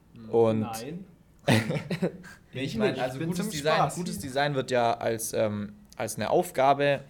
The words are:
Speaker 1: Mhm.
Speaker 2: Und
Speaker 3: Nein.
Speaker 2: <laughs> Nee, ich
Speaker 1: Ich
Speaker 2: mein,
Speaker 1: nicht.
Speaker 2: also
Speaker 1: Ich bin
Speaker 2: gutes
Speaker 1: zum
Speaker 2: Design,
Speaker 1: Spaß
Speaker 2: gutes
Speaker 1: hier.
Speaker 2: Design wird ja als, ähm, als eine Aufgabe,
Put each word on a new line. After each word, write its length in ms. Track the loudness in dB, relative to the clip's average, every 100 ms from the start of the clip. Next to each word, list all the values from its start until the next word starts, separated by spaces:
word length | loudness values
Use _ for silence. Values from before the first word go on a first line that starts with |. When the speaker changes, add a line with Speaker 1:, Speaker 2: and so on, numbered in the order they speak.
| _ -20
Speaker 1:
Mhm. 140 | 0
Speaker 2:
Und 300 | 4 6 4
Speaker 3:
Nein. 440 | -2 -6 -10 -12 -14 -20 _ _ 2
Speaker 2:
<laughs> 240 | 2 2 -4 -4 -2 -4 -4 -18 -20 -16
Nee, 100 | -8
ich 100 | -6
Speaker 1:
Ich 40 | 0
Speaker 2:
mein, 140 | 0
Speaker 1:
nicht. 100 | 2
Speaker 2:
also 120 | -2 -2
Speaker 1:
Ich 40 |
bin 100 | -4
Speaker 2:
gutes 160 | -2 -4
Speaker 1:
zum 60 |
Speaker 2:
Design, 240 | -2 0 2
Speaker 1:
Spaß 180 | 2 0
Speaker 2:
gutes 180 | -6 -6
Speaker 1:
hier. 60 |
Speaker 2:
Design 320 | -4 0 0 0
wird 160 | 0
ja 220 | 2 2 2
als, 360 | 0 -2 -2
ähm, 400 | 0 0 0 -8 -12 -16 -8
als 220 | -6 -4
eine 120 | 0
Aufgabe, 680 | 0 0 2 4 4 2 0 -4